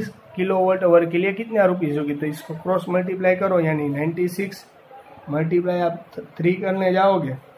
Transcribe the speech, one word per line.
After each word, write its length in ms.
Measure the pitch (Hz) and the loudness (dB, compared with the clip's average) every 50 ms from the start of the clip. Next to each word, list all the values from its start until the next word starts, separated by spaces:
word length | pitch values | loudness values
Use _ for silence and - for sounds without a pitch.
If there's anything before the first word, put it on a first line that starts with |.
| 220 - - - - - - | -2 -6 -12 -18 -20 -14 -6
किलोवाट 480 | 180 185 190 190 185 185 185 185 185 185 | -4 -2 0 2 2 2 2 2 2 4
आवर 220 | 175 170 170 170 165 | 6 6 6 6 4
के 80 | 170 170 | 0 0
लिए 160 | 185 196 196 | 0 0 -2
कितना 320 | 202 233 226 226 214 196 | -4 -8 -2 0 2 4
रुपीज 320 | 185 185 180 170 147 147 147 | 4 2 2 0 -2 -2 -2
होगी, 180 | 147 147 147 | -2 -4 -4
तो 100 | 143 156 | -4 -4
इसको 280 | 151 151 156 - - 160 160 - | -6 -6 -8 -10 -12 -12 -8 -4
क्रॉस 220 | 180 185 180 180 185 | -2 -2 -2 -2 0
मल्टीप्लाई 460 | 180 180 180 185 185 185 185 185 185 | -2 -2 0 -2 -4 -2 0 0 0
करो, 240 | 185 196 190 185 175 | 2 0 0 2 2
यानी 280 | 160 156 156 151 147 143 | 2 2 0 0 -2 -2
नाइंटी 380 | 139 147 151 165 160 175 180 175 | -2 -2 -2 -2 -2 -2 -4 -4
सिक्स 380 | 180 - 202 190 - - - - - - - - - - - - - - - - | -2 -4 -6 -8 -8 -14 -20 -20 -20 -20 -20 -20 -20 -20 -20 -20 -20 -20 -12 -6
मल्टीप्लाई 500 | 143 151 165 165 180 175 175 180 180 175 | -4 -2 -2 0 0 0 0 0 0 0
आप 260 | 175 170 170 170 - - - - - - - - | 0 -2 -2 -4 -10 -14 -14 -16 -16 -14 -8 -2
थ्री 160 | 165 175 185 | 0 0 0
करने 380 | 180 196 190 190 190 190 185 180 | 0 0 -2 -2 0 2 2 4
जाओगे 440 | 185 151 196 196 180 143 131 127 131 - - - | 4 4 4 4 2 0 -2 -6 -8 -12 -20 -20